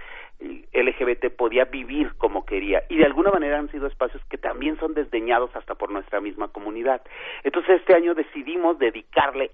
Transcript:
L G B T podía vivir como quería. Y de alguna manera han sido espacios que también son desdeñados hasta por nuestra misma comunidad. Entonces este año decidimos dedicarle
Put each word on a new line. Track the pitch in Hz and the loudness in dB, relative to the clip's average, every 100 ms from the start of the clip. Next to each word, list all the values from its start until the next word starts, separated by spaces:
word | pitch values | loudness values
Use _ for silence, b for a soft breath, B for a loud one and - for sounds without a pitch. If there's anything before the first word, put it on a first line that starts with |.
| B B B - | B B B -14
L | - - - 127 127 | -14 -14 -4 0 0
G | - 123 | 0 0
B | 120 | 0
T | 123 | -2
podía | - 117 123 | 0 2 4
vivir | 131 135 120 143 143 - | 2 -2 -4 -2 -2 0
como | 110 101 - | 0 0 -2
quería. | 98 101 95 - | -4 0 0 2
Y | 165 | 4
de | 151 | 4
alguna | 214 196 | 6 2
manera | 190 143 147 | 2 2 -2
han | 147 | -2
sido | 143 139 | -6 -6
espacios | - 123 139 - | -2 -4 -4 -10
que | 131 | -8
también | - 120 143 156 | -6 -4 -4 -2
son | 160 | -2
desdeñados | 151 139 117 117 120 123 113 | -2 -2 -2 2 2 2 -4
hasta | - 107 | -10 -6
por | 101 | -6
nuestra | 101 95 101 | -6 -6 -6
misma | 101 98 104 | -4 -6 -8
comunidad. | 107 104 110 120 127 - B B B 139 | -8 -8 -2 0 0 -4 B B B -2
Entonces | 175 170 180 | 0 4 6
este | - 175 | 8 6
año | 170 | 6
decidimos | 160 147 147 131 175 170 160 | 0 -2 -8 -6 0 2 4
dedicarle | 120 110 - - 139 135 131 | 0 0 -2 0 0 0 -6